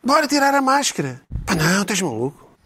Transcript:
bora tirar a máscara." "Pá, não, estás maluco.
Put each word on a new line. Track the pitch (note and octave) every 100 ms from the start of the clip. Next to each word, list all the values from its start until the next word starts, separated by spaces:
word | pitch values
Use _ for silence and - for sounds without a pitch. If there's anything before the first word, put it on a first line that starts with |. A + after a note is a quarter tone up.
bora | A#3+ D4+ D4
tirar | D4 C#4
a | C#4
máscara." | C4+ C#4 C4+ - C#3+ B2 _ - -
"Pá, | F3+
não, | D#3 F#3
estás | G3+ G3
maluco. | F3+ A2 B2+ - - _